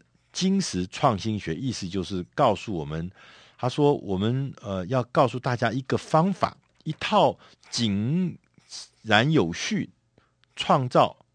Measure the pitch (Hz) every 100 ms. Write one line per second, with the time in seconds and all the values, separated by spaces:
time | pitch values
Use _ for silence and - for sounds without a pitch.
0 | _ _ _ - 185 196 175 92 90 -
1 | 143 101 107 104 - 80 131 104 92 95
2 | 85 95 85 - 135 98 - 90 71 78
3 | 85 - - - - _ 123 - 147 139
4 | - 92 107 131 139 - 117 95 90 131
5 | 120 - 131 127 131 123 117 117 131 113
6 | - 160 185 190 - - _ _ - 156
7 | - 214 147 - - _ _ - 113 98
8 | 110 165 180 - _ _ _ - - _
9 | 107 107 135 156 85 85 - 208 - _
10 | _ _ _ _ _ - - 165 123 165
11 | 120 - _